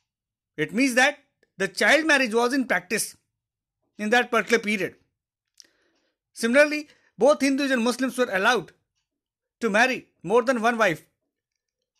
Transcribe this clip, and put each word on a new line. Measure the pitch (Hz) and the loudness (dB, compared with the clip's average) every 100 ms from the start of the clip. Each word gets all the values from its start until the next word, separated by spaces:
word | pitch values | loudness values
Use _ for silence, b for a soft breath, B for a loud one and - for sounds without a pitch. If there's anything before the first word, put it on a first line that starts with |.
| _ _ _ _ _ - | _ _ _ _ _ -8
It | 151 190 | -6 -2
means | 269 | 0
that | 240 269 285 _ _ _ - | 2 0 -2 _ _ _ -8
the | 190 | -6
child | - 214 285 311 | -2 2 2 4
marriage | 285 254 226 | 2 2 0
was | 240 | 0
in | 277 240 | 0 0
practice | 180 - 208 - - _ _ _ _ _ _ _ - | -4 -4 -6 -6 -12 _ _ _ _ _ _ _ -10
in | 214 | 0
that | 240 240 | 0 2
particular | 233 175 226 | -2 0 -2
period. | 208 214 151 - _ _ _ _ _ _ b b b b b b _ | 0 -6 -6 -12 _ _ _ _ _ _ b b b b b b _
Similarly, | - 233 262 302 302 294 b b - | -6 0 4 4 0 -10 b b 0
both | 247 302 | 2 2
Hindus | 269 269 277 | 0 0 0
and | 254 | 0
Muslims | 233 240 262 - | -2 -2 -4 -4
were | 240 | -4
allowed | 190 208 247 - _ _ _ _ _ _ _ _ _ | 0 0 0 -4 _ _ _ _ _ _ _ _ _
to | 226 | -2
marry | 202 254 220 - _ | 2 0 -2 -10 _
more | 165 233 | -2 0
than | 233 247 | 2 0
one | 220 233 | 0 0
wife. | 208 151 - _ _ _ _ _ _ _ _ | 0 -2 -8 _ _ _ _ _ _ _ _